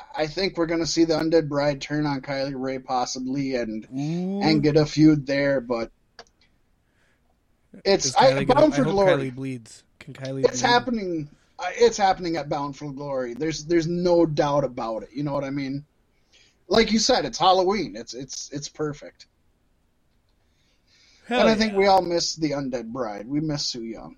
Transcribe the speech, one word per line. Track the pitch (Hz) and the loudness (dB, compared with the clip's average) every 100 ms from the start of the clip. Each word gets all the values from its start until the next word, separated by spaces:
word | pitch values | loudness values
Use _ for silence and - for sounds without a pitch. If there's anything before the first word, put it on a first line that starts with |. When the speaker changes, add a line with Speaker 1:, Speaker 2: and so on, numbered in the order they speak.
| - - | -10 -6
Speaker 1:
I | 151 | -6
think | 147 190 - | -4 -4 -2
we're | 165 | -2
gonna | 165 | -2
see | 160 - | -2 2
the | 165 | 2
Undead | 156 160 165 156 | 2 2 2 2
Bride | 143 147 139 | 0 -2 -2
turn | - 151 | -4 -4
on | 151 139 | -2 -4
Kylie | 131 135 135 | -6 -4 -4
Rae | 135 131 131 | -4 -6 -6
possibly | 131 131 127 131 127 139 135 | -4 -4 -4 -6 -6 -4 -2
and, | 127 113 110 107 | -2 -4 -8 -10
Speaker 2:
Ooh. | 131 147 170 180 196 | -6 -4 -4 -4 -2
Speaker 1:
and | 170 156 | 2 2
get | 147 151 | 4 2
a | |
feud | 151 - 156 151 135 | 2 6 6 6 2
there, | 139 143 135 | 0 0 0
but | 120 117 113 _ _ - - _ _ _ _ _ _ _ _ _ _ _ _ _ _ - 190 | -2 -4 -4 _ _ -20 -20 _ _ _ _ _ _ _ _ _ _ _ _ _ _ -6 0
it's, | 196 - | 2 2
Speaker 2:
Is | |
Kylie | - 262 269 | 4 4 6
Speaker 1:
I, | |
Speaker 2:
gonna, | - 254 | 4 6
Speaker 1:
Bound | 311 | 6
Speaker 2:
I | - | 6
Speaker 1:
for | |
Speaker 2:
hope | 262 | 2
Speaker 1:
Glory. | 196 196 160 135 | 4 4 4 0
Speaker 2:
Kylie | |
bleeds. | 127 135 127 110 - _ - | -6 -8 -8 -12 -20 _ -20
Can | - | -20
Kylie | 123 131 135 | -14 -10 0
Speaker 1:
It's | 240 254 | 0 2
Speaker 2:
bleed? | 247 | 2
Speaker 1:
happening. | 247 247 233 190 165 147 _ _ - | 2 0 -4 -4 -6 -8 _ _ -10
Uh, | 180 | -8
it's | 180 233 220 | 2 2 4
happening | 196 185 180 165 | 0 0 -2 -4
at | 147 | -4
Bound | 156 143 135 | -4 -6 -8
for | 147 | -10
Glory. | 135 143 135 127 | -10 -6 -6 -6
There's, | 120 160 151 | -4 -6 -4
there's | 151 170 160 | 0 0 0
no | 175 175 170 165 | 0 2 4 4
doubt | 147 175 143 | 2 0 0
about | 139 123 117 113 | -2 -4 -6 -6
it. | - | -8
You | 120 | -6
know | 147 | -4
what | 139 | -4
I | 139 | -6
mean? | 139 135 139 147 _ _ _ _ _ _ _ - | -6 -6 -8 -12 _ _ _ _ _ _ _ 0
Like | 208 220 | 2 2
you | 220 | 2
said, | - 240 151 | 2 2 0
it's | 117 | 2
Halloween. | 185 185 185 214 147 | 4 4 4 0 -4
It's, | 104 117 | -10 -14
it's, | 117 139 - - | -14 -14 -12 -12
it's | 143 143 | -12 -12
perfect. | - 151 143 - - - _ _ _ _ _ _ _ _ _ _ _ _ _ _ _ _ _ _ _ - | -8 -8 -8 -14 -20 -20 _ _ _ _ _ _ _ _ _ _ _ _ _ _ _ _ _ _ _ -4
Speaker 2:
Hell | 247 | 2
Speaker 1:
And | 226 | 4
I | |
think | 214 220 | 4 2
Speaker 2:
yeah. | 196 | 2
Speaker 1:
we | 196 | 6
all | 190 | 6
miss | 175 170 - - | 4 0 -2 -2
the | 156 | -2
Undead | 139 135 123 113 | -2 -4 -6 -6
Bride. | 127 113 101 107 | -6 -6 -8 -6
We | 143 | -4
miss | 156 143 - | -2 -4 -6
Sue | 127 | -8
Young. | 113 101 67 | -10 -12 -16